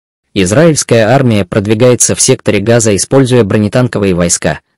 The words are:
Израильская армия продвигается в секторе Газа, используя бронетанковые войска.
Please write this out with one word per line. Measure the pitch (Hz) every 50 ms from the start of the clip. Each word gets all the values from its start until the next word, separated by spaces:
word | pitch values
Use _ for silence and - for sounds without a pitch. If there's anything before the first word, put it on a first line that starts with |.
| _ _ _ _ _ _ -
Израильская | 101 92 87 107 135 170 170 151 - - - 123 113 110
армия | 104 127 139 135 120 110 101 95
продвигается | - - 113 98 104 110 107 127 123 123 107 - - 98
в | -
секторе | - - 131 - - - 107 101
Газа, | 101 110 117 120 107 110 101
используя | 90 - - 131 139 135 117 127 123 107
бронетанковые | 95 110 107 104 101 - 127 127 120 - 107 101 98
войска. | 90 85 87 87 - - - 82 78 - _ _ _